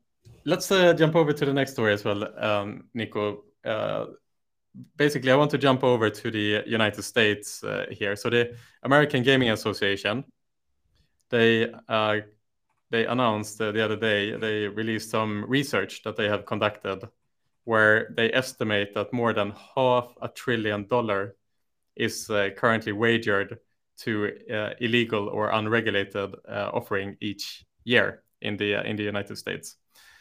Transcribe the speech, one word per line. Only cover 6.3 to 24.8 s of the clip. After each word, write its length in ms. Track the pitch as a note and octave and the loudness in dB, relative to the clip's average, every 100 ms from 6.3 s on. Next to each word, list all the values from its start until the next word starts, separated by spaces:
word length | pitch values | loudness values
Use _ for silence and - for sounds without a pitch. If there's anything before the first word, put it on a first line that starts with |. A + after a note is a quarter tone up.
the 320 | G#2+ G#2 G#2 - | -2 0 -2 0
United 380 | A2+ G#2+ G2+ | 0 0 0
States, 600 | - A#2+ G#2+ G#2 - - | -2 2 2 2 -6 -10
uh, 220 | G#2+ G2+ F#2+ | -6 -6 -6
here. 240 | - G2+ G#2 | -6 -6 -4
So 160 | A#2+ | 0
the 240 | A#2+ A#2 - - _ | 0 0 -4 -20 _
American 400 | B2 C#3+ D3 C3 | 2 4 4 2
Gaming 300 | A#2+ C3+ A#2+ | 4 4 4
Association, 720 | G#2+ A2 F#2+ G2 G2 G2+ A#2+ - _ _ _ _ _ _ _ _ _ _ | 0 -2 0 0 0 -2 -4 -6 _ _ _ _ _ _ _ _ _ _
they, 420 | A#2+ A2+ A2+ A2+ - - | 4 6 4 2 -4 -4
uh, 280 | A2 G#2+ G#2+ G#2 _ _ _ _ _ _ | 0 2 0 -4 _ _ _ _ _ _
they 140 | A#2 A2 | -2 0
announced, 520 | A#2+ A#2+ G#2+ G#2 - | 2 2 0 -4 -6
uh, 120 | G#2+ | -2
the 120 | A2 | 0
other 120 | G#2+ G#2+ | 0 0
day, 400 | A2 G#2 G#2 A2 | 0 0 0 -4
they 300 | A2 G#2+ G2+ | -4 -2 -4
released 420 | G#2 A2 A2 - | -4 -4 -4 -4
some 360 | A2+ G#2+ G#2 G#2+ | -2 -2 -4 -2
research 560 | C3+ C#3 G#2 G2 - | -2 0 -2 -4 -6
that 120 | A2 G#2 | -8 -2
they 120 | G#2 | 0
have 160 | G2+ - | -2 -4
conducted 560 | G#2+ G#2+ - G2+ G2 A2 _ _ _ _ _ | 0 0 0 -6 -8 -10 _ _ _ _ _
where 500 | A#2 A2 G#2+ A2 - - | 0 4 6 6 2 0
they 160 | A2+ | 2
estimate 640 | C3 B2+ - A2+ G#2 G2+ | 2 -2 -4 -2 0 -2
that 180 | G#2+ G#2 | -4 -4
more 220 | A#2+ A#2 | 0 0
than 200 | G#2+ G2+ G2+ - C3+ | 0 -2 -6 -8 0
half 380 | B2+ B2 A#2+ - | 2 2 0 -8
a 60 | A#2 | -12
trillion 580 | - - A#2 G#2+ G#2 G2 | -8 -4 -2 0 -2 0
dollar 480 | B2 A2+ G2 G2+ - _ _ _ _ _ - | 0 0 -2 -4 -10 _ _ _ _ _ -4
is, 340 | A2+ - - | -4 -4 -4
uh, 200 | G#2 G2 G2 | -2 -2 0
currently 360 | A#2+ A2+ A2 | 0 0 -2
wagered 640 | G2+ A#2 A#2 A2+ G2+ G2 A2 _ _ _ - | -2 0 2 0 -2 -2 -10 _ _ _ -12
to, 340 | - G#2+ G2+ - - | -6 -4 -4 -6 -8
uh, 160 | A2 G#2 | -6 -6
illegal 500 | - | -4